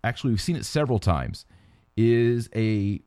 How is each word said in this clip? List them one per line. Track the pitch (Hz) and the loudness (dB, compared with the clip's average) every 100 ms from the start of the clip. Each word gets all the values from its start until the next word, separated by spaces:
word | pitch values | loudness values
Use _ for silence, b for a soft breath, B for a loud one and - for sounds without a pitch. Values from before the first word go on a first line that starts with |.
actually | 120 117 135 | -4 -2 -2
we've | 107 | 0
seen | - 160 | -2 -4
it | - | -2
several | 151 143 113 | -2 0 0
times, | - 78 62 - - b b b b - | 2 0 -2 -10 -16 b b b b 0
is | 113 117 117 120 110 | 4 4 2 0 -4
a | 113 110 107 101 101 | -2 0 0 -2 -4